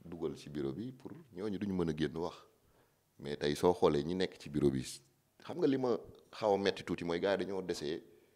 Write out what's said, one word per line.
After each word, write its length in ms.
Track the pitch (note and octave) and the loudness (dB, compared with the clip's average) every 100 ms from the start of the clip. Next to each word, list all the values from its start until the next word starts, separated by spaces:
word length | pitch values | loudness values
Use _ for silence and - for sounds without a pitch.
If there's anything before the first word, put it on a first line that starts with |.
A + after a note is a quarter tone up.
dugal 320 | E2 E2+ D#2+ C#2+ | -14 -6 -6 -6
ci 140 | D#2 | -10
bureau 220 | G#2+ C2+ | -4 -4
bi 180 | C#2 B2 | -4 -8
pour 220 | B2+ - E3 - | -10 -14 -16 -14
ñooñu 240 | F2 G#2+ F#2 | -8 -4 -4
duñu 140 | G2+ | -2
mën 180 | F#2 E2+ | 0 0
a 60 | D2+ | 0
génn 200 | D2 D#2 | -2 -2
wax. 180 | E2+ - - _ _ _ _ _ _ - | -4 -6 -20 _ _ _ _ _ _ -12
Mais 160 | C#2 D2 | -8 -2
tey 180 | D2 | 0
soo 180 | D2 F2+ | 4 4
xoolee 300 | F2 F2 D2 | 6 4 4
ñi 120 | D2+ F#2 | 0 0
nekk 220 | F2+ - | -2 -4
ci 100 | D2 | -6
bureau 200 | D2 C#2+ | 2 2
bi, 100 | C2+ B1 - _ _ _ _ | 2 -6 -12 _ _ _ _
xam 200 | - E3+ | -10 0
nga 80 | D3+ | 2
li 100 | C3 | 2
ma 180 | B2+ A2 - - - | 2 0 -2 -20 -18
xaw 220 | - A2 | -2 2
a 40 | G2 | 4
metti 240 | G2 - | 4 0
tuuti 220 | - E2+ | -4 -4
mooy 160 | E2+ F2 | 0 0
gars 180 | G2 F#2+ | 2 2
yi 60 | |
dañoo 180 | F#2 F#2+ | 0 -4
desee 400 | F2 E2+ D2 E2+ - - _ | -4 -4 -4 -6 -8 -20 _